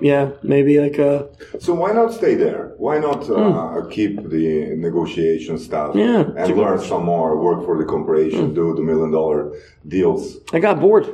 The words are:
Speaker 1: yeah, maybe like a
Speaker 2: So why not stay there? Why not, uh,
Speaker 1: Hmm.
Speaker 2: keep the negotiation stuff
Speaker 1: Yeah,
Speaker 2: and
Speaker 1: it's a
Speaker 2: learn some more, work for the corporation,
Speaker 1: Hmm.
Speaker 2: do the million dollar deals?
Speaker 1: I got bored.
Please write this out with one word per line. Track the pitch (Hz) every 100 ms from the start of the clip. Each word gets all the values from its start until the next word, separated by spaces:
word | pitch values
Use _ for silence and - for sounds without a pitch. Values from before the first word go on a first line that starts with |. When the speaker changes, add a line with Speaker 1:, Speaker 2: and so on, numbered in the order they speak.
Speaker 1:
yeah, | 143 143 139 139
maybe | - 139 139 147
like | 143 143
a | 143 143 143 - - -
Speaker 2:
So | -
why | 170 185
not | 220 226
stay | - -
there? | - - - - -
Why | 147 151
not, | 151 - -
uh, | - 208 170 - 85
Speaker 1:
Hmm. | -
Speaker 2:
keep | - 104 - 80
the | 78 80 78 76 78
negotiation | 85 85 82 87 80 80 - 80
stuff | - 80 76
Speaker 1:
Yeah, | 202 226 226
Speaker 2:
and | 151 -
Speaker 1:
it's | -
a |
Speaker 2:
learn | - 214 -
some | - 90
more, | 87 85 80 78
work | 87 85
for | 85 80
the |
corporation, | 78 71 76 78 78 - 76
Speaker 1:
Hmm. |
Speaker 2:
do | 82 82
the | 80
million | 80 80 80
dollar | 78 78 73 73 - - _ 78
deals? | 92 85 - - - -
Speaker 1:
I | 165
got | 202 170
bored. | 180 214 -